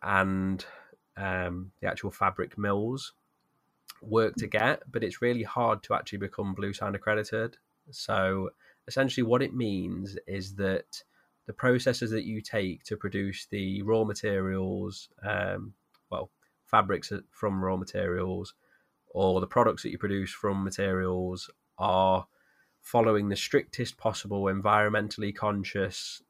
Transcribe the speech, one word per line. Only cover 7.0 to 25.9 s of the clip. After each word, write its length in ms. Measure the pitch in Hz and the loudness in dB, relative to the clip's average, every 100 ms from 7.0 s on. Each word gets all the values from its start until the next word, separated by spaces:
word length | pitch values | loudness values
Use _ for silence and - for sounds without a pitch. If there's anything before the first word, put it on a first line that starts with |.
| - 107 107 113 113 - _ _ - | 0 0 0 -4 -4 -8 _ _ -20
So 600 | 131 - 98 95 95 92 - _ _ - | -12 -2 2 2 0 -2 -8 _ _ -8
essentially 380 | - 135 123 | 0 0 2
what 180 | 117 120 | 4 4
it 120 | 139 | 2
means 640 | 127 113 98 87 92 98 92 - | -2 -2 -2 -2 -4 -8 -10 -8
is 280 | 98 95 98 | -8 -6 -2
that 460 | 98 95 - - - _ _ _ - | 0 0 -4 -16 -18 _ _ _ -16
the 60 | |
processes 560 | - 127 123 127 117 110 | -2 2 4 2 0 0
that 140 | 110 | -2
you 160 | 104 110 | -4 -6
take 420 | 107 110 95 82 | -4 -2 -2 -4
to 120 | - 107 | -8 -6
produce 500 | 101 98 98 95 - | -4 -2 -4 -6 -8
the 340 | 101 95 98 | -4 -4 -2
raw 220 | 101 110 | 2 2
materials, 1040 | 107 101 107 98 95 95 95 95 95 95 - _ | 2 0 0 0 0 0 0 -2 -4 -8 -16 _
um, 500 | 104 98 95 95 104 - _ _ - | -4 -2 -2 -4 -8 -16 _ _ -10
well, 200 | - - _ _ _ _ | -8 -8 _ _ _ _
fabrics 440 | 110 98 92 - 101 - | 2 4 0 -4 -8 -10
from 340 | - 107 95 | -4 -2 0
raw 120 | 92 92 | 0 -2
materials, 800 | 92 98 92 90 92 92 92 - _ _ _ _ _ | -2 -2 0 0 -2 -4 -8 -14 _ _ _ _ _
or 320 | - 95 92 | 2 4 4
the 60 | 95 | 2
products 360 | 123 113 85 | 4 4 4
that 60 | - | -4
you 80 | - | -4
produce 320 | 101 98 95 | -2 -2 -4
from 300 | - 104 98 | -4 -2 0
materials 840 | 98 95 98 92 92 92 92 90 - - _ - | -2 -2 0 0 0 -2 -2 -6 -10 -18 _ -2
are 480 | 98 92 95 92 90 _ _ _ _ _ | 2 6 6 4 0 _ _ _ _ _
following 480 | - 120 113 107 101 | 0 4 6 6 2
the 60 | 98 | -2
strictest 600 | - 143 - - 98 - | 2 0 0 -6 -8 -2
possible 460 | 110 104 101 101 | -2 -2 -4 0
environmentally 920 | 98 98 101 107 107 107 101 - 104 | 2 2 4 6 6 2 -2 -4 -6
conscious, 880 | 101 107 101 98 104 95 | -2 0 0 -2 -2 -2